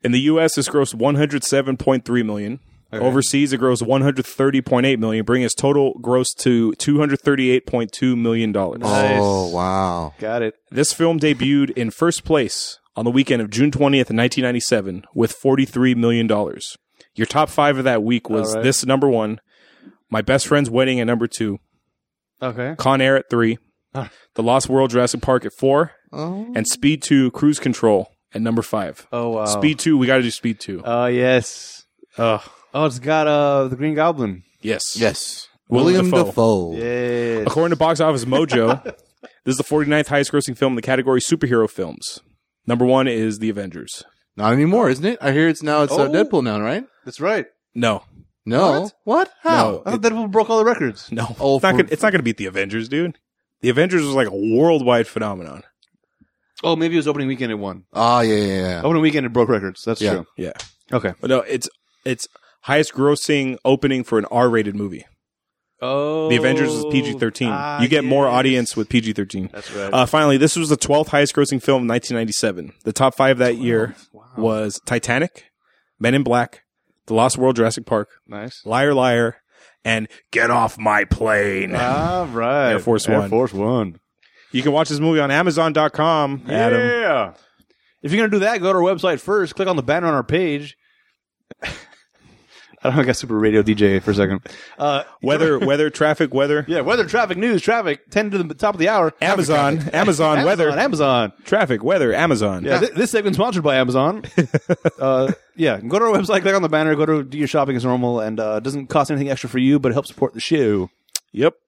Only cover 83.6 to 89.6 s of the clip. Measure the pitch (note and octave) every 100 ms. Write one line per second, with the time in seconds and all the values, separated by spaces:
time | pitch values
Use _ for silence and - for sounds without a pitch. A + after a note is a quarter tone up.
83.6 | G#2+ B2 G2+ E2 _ _ _ _ _ B2+
84.6 | C#3 D3 D#3 D3 D#3+ D#3+ C#3 C#3+ F3+ D#3
85.6 | D#3+ D3+ D3+ - D#3 D#3+ C#3+ C#3 - A3
86.6 | A#3 A#3 A#3+ A#3+ G#3 C#3 F#2+ - _ _
87.6 | _ _ _ _ C#3+ G3+ A3 G3+ G3+ A#3
88.6 | F3+ F#3 F3 F3 F#3 D3 - G#3 F3 -